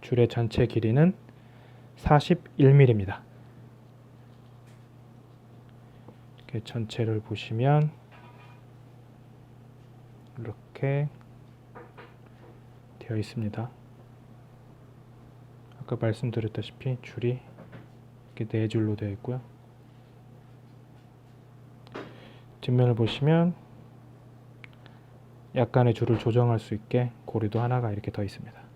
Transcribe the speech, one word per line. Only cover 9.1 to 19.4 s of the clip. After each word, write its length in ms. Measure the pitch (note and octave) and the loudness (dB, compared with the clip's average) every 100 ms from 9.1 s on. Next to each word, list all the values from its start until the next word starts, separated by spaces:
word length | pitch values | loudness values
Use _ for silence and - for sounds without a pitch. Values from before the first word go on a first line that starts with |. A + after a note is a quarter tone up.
| - - - - - - - - - - - - - | -20 -20 -20 -20 -20 -20 -20 -20 -20 -20 -20 -20 -16
이렇게 720 | A2+ - - - C#3 C#3 D3 - - - - - - - - - - - - - - - - - - - | -14 -14 -18 -6 -2 -2 -2 -6 -20 -20 -20 -20 -20 -20 -20 -20 -20 -20 -20 -20 -20 -20 -20 -20 -20 -20
되어 160 | - A2 | -8 -6
있습니다. 520 | G#2 - G#2+ G#2+ A#2 - - - - - - - - - - - - - - - - - - - - - | -6 -6 -6 -6 -10 -12 -20 -20 -20 -20 -20 -20 -20 -20 -20 -20 -20 -20 -20 -20 -20 -20 -20 -20 -20 -20
아까 160 | - A#2+ | -8 -2
말씀드렸다시피 960 | A2+ G#2 B2 A2+ A2 - G#2 - C3 B2+ | -2 -2 -4 -4 -4 -6 -10 -8 -8 -8
줄이 380 | - - A#2+ B2 - - - - - - - - - - | -10 -6 -4 -4 -10 -20 -20 -20 -20 -20 -20 -20 -20 -12
이렇게 80 | A2 | -6
네 220 | A2+ A2 | -2 -2
줄로 280 | A2+ G#2+ G#2 | 0 -2 -2
되어 140 | G#2 | -6
있고요. 300 | G2+ - B2 | -8 -8 -8